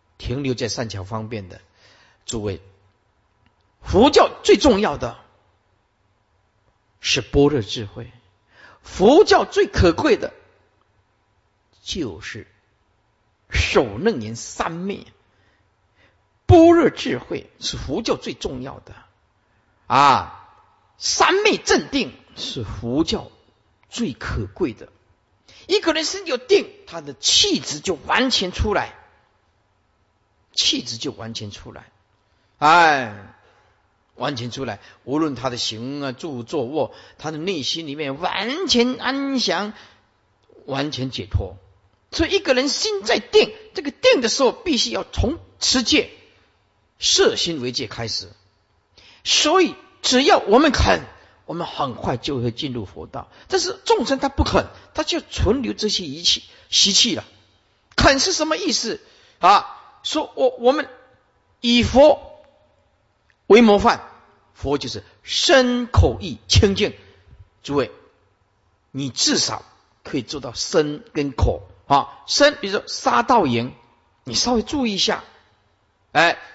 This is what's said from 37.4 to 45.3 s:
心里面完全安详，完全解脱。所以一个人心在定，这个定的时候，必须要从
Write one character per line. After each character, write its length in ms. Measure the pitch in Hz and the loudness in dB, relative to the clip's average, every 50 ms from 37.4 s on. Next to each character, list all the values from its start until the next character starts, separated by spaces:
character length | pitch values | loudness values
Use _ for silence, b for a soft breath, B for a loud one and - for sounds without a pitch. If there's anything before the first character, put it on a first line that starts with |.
| 160 196 190 151 | -6 -6 -6 -4
心 240 | 120 - - 165 165 | -6 -6 -6 -6 -8
里 80 | 143 139 | -10 -10
面 240 | 151 151 135 135 143 | -8 -8 -8 -6 -6
完 480 | - - - - 202 233 277 349 392 | -6 -6 -4 -4 -6 -6 -6 -6 -4
全 280 | 269 - 240 240 247 254 | 0 0 2 2 0 -2
安 440 | - - 240 269 277 277 277 269 254 | -4 -6 -6 -6 -4 -4 -4 -4 -2
详， 360 | - 196 165 175 202 208 b b b b b b b b _ _ _ _ _ _ _ _ _ - - | -2 -2 -2 -4 -4 -6 b b b b b b b b _ _ _ _ _ _ _ _ _ -20 -12
完 260 | - 135 139 143 151 | -8 -6 -6 -6 -6
全 200 | - 120 131 135 | -6 -8 -8 -8
解 160 | 120 - 92 92 | -8 -10 -8 -6
脱。 280 | - - 104 92 95 - _ _ _ _ _ _ _ _ _ _ | -6 -6 -6 -6 -12 -18 _ _ _ _ _ _ _ _ _ _
所 160 | - - 330 | -4 -4 0
以 60 | 302 370 | 0 0
一 40 | 392 | 0
个 160 | - 330 254 | 2 2 2
人 140 | 247 269 285 | 2 2 0
心 340 | - - - 440 415 392 | -2 -4 -4 -4 -4 -4
在 160 | 392 453 466 277 | -2 -2 -2 -2
定， 340 | - - - 427 - - - - - - - | -2 2 4 4 4 4 0 -10 -20 -14 -12
这 80 | 392 | -10
个 80 | 294 285 | -10 -10
定 300 | - _ - 508 494 302 | -8 _ 4 4 4 4
的 80 | 233 220 | 2 0
时 140 | - - | 0 2
候， 100 | 269 226 | 2 2
必 240 | - - - 359 285 | 0 -2 -4 -2 -2
须 140 | 220 - 240 | -2 -2 -4
要 140 | 214 190 - | -4 -8 -8
从 340 | - - - - 226 | -6 -4 -2 -2 -2